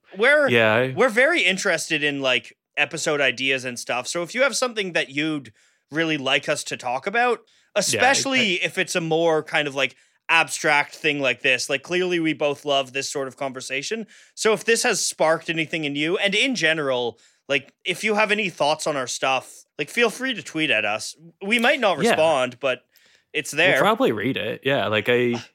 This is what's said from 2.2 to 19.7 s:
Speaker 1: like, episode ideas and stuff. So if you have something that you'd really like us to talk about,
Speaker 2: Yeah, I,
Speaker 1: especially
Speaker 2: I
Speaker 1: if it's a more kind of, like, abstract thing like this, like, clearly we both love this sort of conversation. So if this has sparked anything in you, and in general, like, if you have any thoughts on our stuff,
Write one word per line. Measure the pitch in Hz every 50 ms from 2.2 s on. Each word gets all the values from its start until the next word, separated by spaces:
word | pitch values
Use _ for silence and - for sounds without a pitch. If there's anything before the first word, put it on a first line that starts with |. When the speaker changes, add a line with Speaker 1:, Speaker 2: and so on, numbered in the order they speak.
Speaker 1:
like, | 135 131 123 120 - - - _ _ _ -
episode | 143 147 139 170 156 - 165 151 143
ideas | 139 131 120 117 131 135 135 131 123
and | 127 120
stuff. | - - - 120 123 123
So | - - 175 170
if | 165 -
you | 247
have | 269 269 214
something | - 254 247 220 214 196 185 160
that | 165 143 -
you'd | 135 143 156 160 156 143 123 113 - _ _ _ _ _ _ -
really | 143 160 165 160 156 143
like | 131 131 139 147 -
us | 160 147 - -
to | - 143
talk | 120 123 123 123 131 -
about, | 202 208 240 247 247 233 226
Speaker 2:
Yeah, | - _ _ _ _ _ -
I, | -
Speaker 1:
especially | - - 226 208 240 262 269 262 - 277 262 254 233 196 175 165
Speaker 2:
I | 180
Speaker 1:
if | 165 -
it's | 185 175 - -
a | 180
more | 165 160 156 165 170 165 156 156
kind | 147 - 170 156 147
of, | 143 135
like, | 139 135 131 - _ _ _ _ _ _
abstract | - 165 165 156 143 - - - 156 147 143 139 - -
thing | - - 156 143 143
like | 139 127 120 -
this, | - 135 127 120 - -
like, | 143 135
clearly | - - 180 180 180 180 180 170
we | 160 160 147
both | 120 156 143 139 - -
love | 147 139 139 135 123 123
this | 139 135 -
sort | - 147 135 131
of | 120
conversation. | - 139 135 123 131 127 - 131 135 139 - 220 226 208 - - - - _ _
So | - - 220 214
if | 160 -
this | 226 233 233 -
has | 247 202 156 -
sparked | - - - 170 156 165 160 - 170
anything | 165 165 156 - 175 160 151
in | 139 143
you, | 143 151 165 185
and | - 196 196 190
in | 214 254 269 247
general, | 160 165 160 160 160 143 135 127 123 123 117 - _ _ _ _ _ _
like, | - 143 139 139 - _ _ -
if | 180 165 - 202
you | 220 208
have | 208 220 196
any | 208 214 214 175
thoughts | - - 151 147 156 151 -
on | 165 147
our | 135 127
stuff, | 120 - - 143 135 131 123 - - - - - _